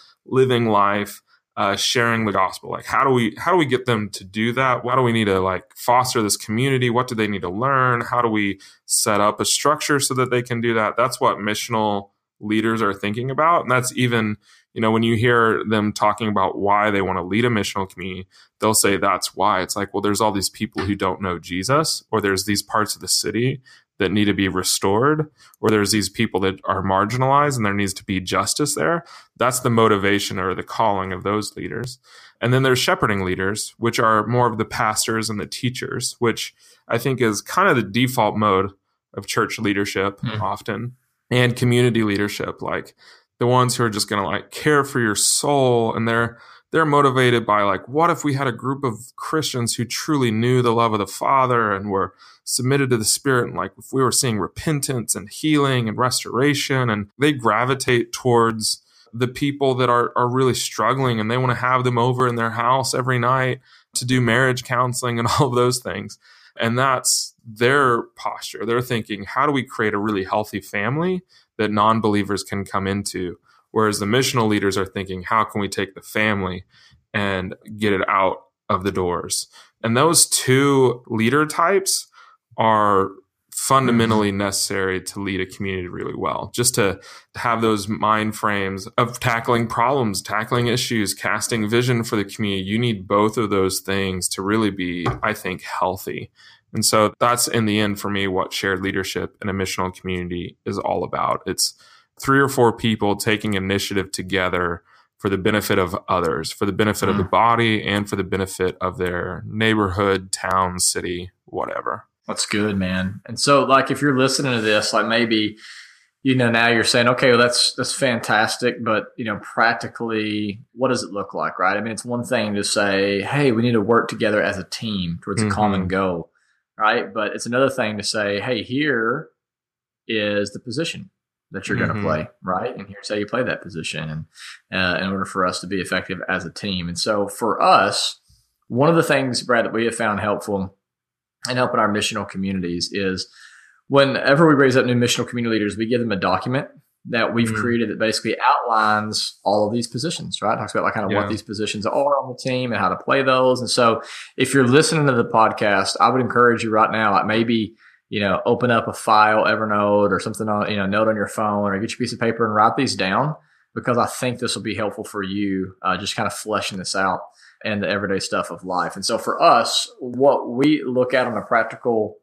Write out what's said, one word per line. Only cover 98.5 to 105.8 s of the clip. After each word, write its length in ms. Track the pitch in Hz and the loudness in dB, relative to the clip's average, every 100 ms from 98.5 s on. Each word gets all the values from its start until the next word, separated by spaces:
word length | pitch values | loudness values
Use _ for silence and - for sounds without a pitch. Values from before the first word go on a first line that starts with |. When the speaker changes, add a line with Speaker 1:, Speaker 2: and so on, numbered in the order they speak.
Speaker 1:
shared 300 | - 98 92 | -4 -2 -2
leadership 540 | 95 92 92 92 92 - | -2 -4 -4 -6 -8 -8
in 60 | 101 | -6
a 60 | |
missional 400 | 95 92 - 92 | -4 -4 -4 -4
community 640 | - 92 90 87 87 87 - | -6 -6 -6 -6 -8 -10 -10
is 140 | 110 98 | -8 -6
all 260 | - 92 | -4 -4
about. 380 | - - - - 95 | -4 -2 -2 -2 -4
It's 280 | 90 - - - - _ - | -4 -4 -6 -20 -20 _ -6
three 200 | 139 139 | 2 4
or 80 | 135 | 4
four 240 | 131 113 | 4 2
people 420 | 110 117 107 104 98 | 2 -2 0 0 0
taking 380 | 113 107 107 | 0 0 0
initiative 560 | 98 95 98 - 101 90 | -2 0 -2 -2 -4 -4
together 720 | - 92 95 90 90 87 85 _ _ _ _ | -8 -2 0 0 0 -2 -4 _ _ _ _
for 100 | 101 | -2
the 100 | 95 | 0
benefit 400 | 107 104 - | 0 0 2
of 160 | 98 | 2